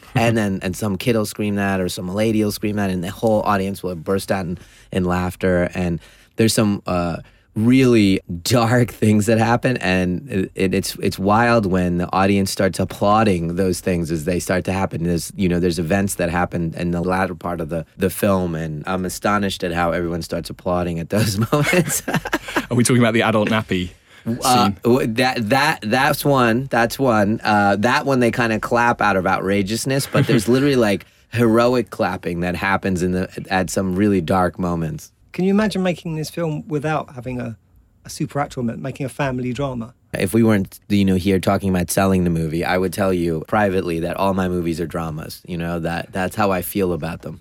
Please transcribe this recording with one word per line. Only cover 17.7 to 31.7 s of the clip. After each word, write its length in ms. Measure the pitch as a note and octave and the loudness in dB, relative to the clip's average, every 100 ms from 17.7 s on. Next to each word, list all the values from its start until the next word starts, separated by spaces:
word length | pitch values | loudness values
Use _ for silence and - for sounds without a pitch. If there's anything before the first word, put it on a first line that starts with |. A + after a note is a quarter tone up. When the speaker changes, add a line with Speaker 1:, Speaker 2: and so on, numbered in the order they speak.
| E2 D#2 - | -6 -8 -4
Speaker 2:
the 120 | F#2 | -4
film, 460 | - G#2+ F#2+ F2+ | 0 0 2 0
and 300 | D#2+ D#2+ D2+ F#2 | -4 -6 -6 -6
I'm 180 | F#2+ | -4
astonished 600 | F#2 - G#2+ G#2 G2+ - | -4 -4 -2 0 -2 -4
at 80 | F2+ | -4
how 180 | E2+ E2+ | -2 0
everyone 320 | E2+ E2+ E2+ | 0 -2 -4
starts 260 | E2 E2+ D#2 | -6 -8 -8
applauding 520 | - F#2 F2+ F2 E2 | -8 -4 -2 -2 -4
at 100 | E2 | -4
those 280 | G2+ G#2 G2 | 0 0 0
<laughs> 140 | A#2 | 0
moments. 500 | D3 C#3+ F3+ D#3+ - | 0 2 0 0 -4
<laughs> 640 | - - - - - D#4 - | -4 -4 -4 -6 -4 -6 -2
Speaker 1:
Are 60 | A#2+ | 0
we 80 | |
talking 180 | A#2+ B2 | 2 4
about 120 | A#2 | 4
the 80 | A2+ | 2
adult 260 | G#2+ G#2+ G#2 | 2 2 0
nappy 420 | A2 G#2+ F#2 F2 - _ - - | -2 -2 -4 -4 -10 _ -14 -8
Speaker 2:
Uh, 400 | B2 C3 B2 A#2+ | -4 2 4 2
Speaker 1:
scene? 100 | G2+ | 0
Speaker 2:
w-, 220 | A#2 B2+ C#3 | 2 2 2
that, 340 | A2 B2+ B2+ G#2 | 0 0 0 0
that, 320 | C3+ D3 - | 2 2 0
that's 420 | G#2+ B2+ F3+ D3 | 0 2 2 2
one. 420 | D3 C3+ A#2 A2+ C3+ | 2 4 4 2 0
That's 320 | A#2+ A#2 - | 0 0 2
one. 400 | C3+ A2 G2+ A2+ | 2 4 2 0
Uh, 320 | - G#2 G2+ G2+ | 2 4 4 4
that 260 | A#2+ C#3 C#3 | 2 2 2
one 140 | C3 | 2
they 100 | A#2 | 2
kinda 300 | A2 A#2 A2 | 2 0 0
clap 400 | - A#2+ A#2+ A#2 | 0 2 2 2
out 160 | G#2 F#2+ | 2 2
of 100 | F#2 | 2
outrageousness, 800 | F#2+ F#2+ G2+ F#2+ A2+ C3+ C#3 - | 0 0 0 0 -2 -2 -2 0
but 200 | C#3+ - | 0 4
there's 180 | A#2+ G#2+ | 2 4
Speaker 1:
<laughs> 60 | |
Speaker 2:
literally, 220 | C3 C#3+ C3 | 4 4 4
like, 280 | G#2+ F#2+ - _ _ | 2 2 -4 _ _
heroic 580 | A2+ A#2 A2+ A#2+ | 2 4 6 4